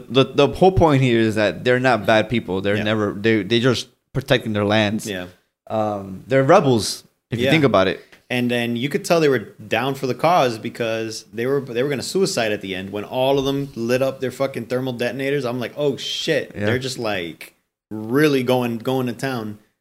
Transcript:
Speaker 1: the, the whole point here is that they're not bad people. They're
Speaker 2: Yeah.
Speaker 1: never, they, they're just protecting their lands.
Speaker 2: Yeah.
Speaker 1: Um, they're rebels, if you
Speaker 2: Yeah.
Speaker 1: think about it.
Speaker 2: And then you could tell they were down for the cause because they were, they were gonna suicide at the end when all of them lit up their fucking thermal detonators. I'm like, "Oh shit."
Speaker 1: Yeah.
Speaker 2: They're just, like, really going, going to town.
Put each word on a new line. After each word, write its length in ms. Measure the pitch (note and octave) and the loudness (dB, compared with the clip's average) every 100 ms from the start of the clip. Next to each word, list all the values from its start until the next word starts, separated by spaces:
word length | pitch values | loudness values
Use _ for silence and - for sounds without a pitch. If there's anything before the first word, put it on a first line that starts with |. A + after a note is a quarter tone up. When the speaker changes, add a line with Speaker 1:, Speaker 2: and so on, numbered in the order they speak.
| - | 0
Speaker 1:
the, 160 | B2 | 2
the 220 | C3 - C#3+ | 2 4 2
whole 240 | - F#3 | 4 4
point 300 | F#3 E3 C#3 | 6 4 4
here 180 | C3 A#2 | 4 4
is 140 | A2 G#2+ | 2 2
that 280 | G#2 E2 | 0 2
they're 160 | B2 B2 | 2 2
not 260 | C3 A#2 G2 | 4 2 4
bad 220 | A2+ - | 4 4
people. 320 | A#2+ - F#2 | -2 -2 -2
They're 160 | G2+ G#2 | 0 0
Speaker 2:
Yeah. 60 | |
Speaker 1:
never, 300 | G#2 A2 G2+ | 0 0 -2
they, 300 | F2 G#2+ A2 | 0 2 2
they're 180 | G2 A#2 | 2 2
just 280 | B2+ A2+ - _ _ | 2 0 -4 _ _
protecting 400 | C3+ - B2+ A#2+ | -8 0 0 0
their 120 | G#2 | -2
lands. 420 | G2+ G#2+ G#2 G#2+ A2 | 2 2 2 -2 -6
Speaker 2:
Yeah. 180 | F#2+ F2+ - _ _ - | -8 -10 -16 _ _ -6
Speaker 1:
Um, 540 | A2 G#2+ G#2 G2 F#2+ F2+ | -4 -2 -4 -8 -14 0
they're 160 | C3+ | 2
rebels, 640 | C3+ F#3 C#3 A#2+ F#2+ - - _ _ | 6 6 6 2 0 -6 -14 _ _
if 80 | G#2+ | -2
you 80 | B2+ | 2
Speaker 2:
Yeah. 40 | |
Speaker 1:
think 140 | D#3 | 4
about 240 | C#3 G2+ F#2+ | 4 4 4
it. 120 | - - - - | 0 -8 -20 -6
Speaker 2:
And 220 | B2 B2 | -4 0
then 260 | A#2+ A#2+ A#2 | 0 -2 -2
you 120 | C#3 | -4
could 160 | F3+ | -4
tell 160 | - E3+ | 0 2
they 80 | D3+ | 4
were 220 | B2+ G2 - G#2+ | 2 -2 -14 -4
down 260 | A2 C3 | -2 -2
for 120 | C#3 C3 | -4 -4
the 80 | |
cause 420 | B2 D#3 F3 C3 A2 | 0 2 4 2 -2
because 680 | A#2 - A2+ A2+ A2+ A2 - | -8 -6 -4 -4 -6 -10 -12
they 100 | A2 A#2+ | -6 -2
were, 140 | C#3+ | -2
they 220 | C3 A#2 | -2 -2
were 80 | C#3 | -2
gonna 120 | C3+ | -2
suicide 480 | G2+ F#3 F#3+ - A2 | -4 -2 0 0 -2
at 120 | G#2 | -2
the 120 | G2 | -4
end 160 | F#2 F#2+ | -6 -6
when 140 | G2+ | -8
all 340 | G2+ B2+ C3 C#3 | -6 -2 2 2
of 60 | |
them 240 | C3+ C#3 C#3 A#2 | 0 -2 -6 -6
lit 240 | A2+ B2+ | -2 0
up 200 | C3+ C3 | 0 -2
their 100 | B2+ | -6
fucking 360 | - C3+ C3 A2 | -4 -6 -6 -6
thermal 280 | B2+ C3 | -4 -4
detonators. 500 | A#2 A#2+ A#2+ C#3 C#3+ | -4 -4 -2 -2 -2
I'm 160 | B2 B2+ | -2 -4
like, 140 | A2+ C#3+ | -6 -4
"Oh 220 | D3 A#2+ | -4 -4
shit." 520 | - - - C#3+ G2 | -6 -6 -2 -2 -2
Speaker 1:
Yeah. 100 | - | -4
Speaker 2:
They're 140 | G#2 B2+ | -2 -2
just, 200 | C3 B2+ | -4 -6
like, 540 | A2+ G2 E2+ - - _ _ _ _ | -4 -4 -6 -10 -20 _ _ _ _
really 520 | G#2+ A2 C3 D3+ C#3 | -10 -2 2 4 2
going, 360 | B2 B2+ B2 A#2 | 2 2 0 -4
going 280 | C3 C3 B2+ | -2 -2 -2
to 60 | |
town. 460 | G#2+ C3+ B2+ G#2+ G#2 _ _ | -4 -6 -6 -8 -12 _ _